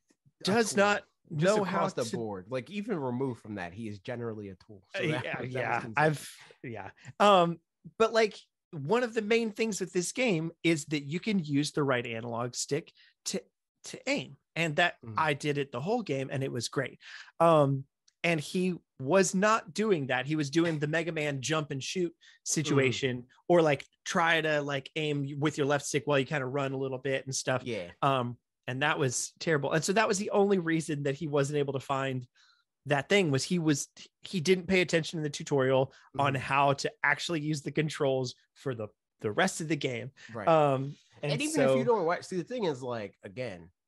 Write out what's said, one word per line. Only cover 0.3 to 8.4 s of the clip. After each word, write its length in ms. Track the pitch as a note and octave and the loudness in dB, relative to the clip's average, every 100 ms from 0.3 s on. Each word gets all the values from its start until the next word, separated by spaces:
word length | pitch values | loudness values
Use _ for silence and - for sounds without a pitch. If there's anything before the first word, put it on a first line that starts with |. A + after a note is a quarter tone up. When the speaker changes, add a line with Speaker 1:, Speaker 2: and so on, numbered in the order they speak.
| - | -8
Speaker 1:
does 260 | - A3 A3 | 0 2 2
Speaker 2:
tool. 60 | G3+ | 2
Speaker 1:
not 280 | G3+ G#3 - _ - D3 | 2 2 -4 _ -8 0
Speaker 2:
Just 200 | F3+ G#3+ | 2 2
Speaker 1:
know 60 | |
Speaker 2:
across 300 | F#3 F#3+ D#3 | 2 0 -2
Speaker 1:
how 100 | - | -2
Speaker 2:
the 20 | |
Speaker 1:
to 120 | A#2 A#2+ | -4 -4
Speaker 2:
board. 300 | A2 G2 F#2 | -6 -8 -8
Like, 220 | C3 A#2+ | -10 -8
even 280 | G#3 G#3 F3 | -8 -6 -4
removed 420 | C3 B2 C#3 A#2 | -2 -2 -4 -6
from 140 | G#2+ G#2 | -8 -8
that, 160 | F2 | -8
he 160 | F#2+ A2+ | -10 -10
is 100 | G#2 | -10
generally 500 | - A#2+ A#2 G#2+ G2+ | -10 -8 -8 -8 -12
a 80 | F#2 | -14
tool. 300 | - G2+ _ | -20 -20 _
So 80 | G3 | -6
Speaker 1:
Uh, 40 | F3+ | -4
Speaker 2:
that, 160 | B2+ | -4
<laughs> 0 | |
Speaker 1:
yeah, 180 | - C3 | -4 -6
Speaker 2:
that 80 | B2 | -6
Speaker 1:
yeah. 340 | B2+ A2+ A#2 | -4 -2 -4
Speaker 2:
was 80 | A#2+ A#2 | -2 2
Speaker 1:
I've, 340 | D#3 C#3+ - - - - | 2 2 -6 -18 -20 -18
yeah. 280 | C3 G#2+ F#2+ - - - | -14 -12 -12 -16 -8 4
Um, 400 | G3+ F#3+ E3+ E3+ _ _ - - | 6 8 6 0 _ _ -8 0
but, 140 | A3 | 2
like, 260 | A3 A3 - | 4 2 0